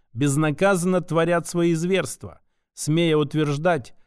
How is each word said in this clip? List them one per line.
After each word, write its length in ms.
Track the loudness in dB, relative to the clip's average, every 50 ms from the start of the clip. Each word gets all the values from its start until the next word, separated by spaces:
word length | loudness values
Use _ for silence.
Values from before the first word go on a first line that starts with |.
| _ _ _
безнаказанно 880 | -2 0 0 2 2 0 0 0 2 2 2 2 2 0 0 0 0
творят 460 | -2 0 0 0 2 2 0 -2 -2
свои 260 | -4 -2 0 0 2 0
зверства, 720 | 0 0 0 0 -2 -2 -4 -8 -12 -14 -16 -18 -18 _ _ _ _ _ _ _
смея 420 | -8 -2 0 2 2 2 4 4
утверждать, 800 | 2 2 0 0 -2 0 0 -2 0 2 0 0 0 -2 -10 -18 -20 -20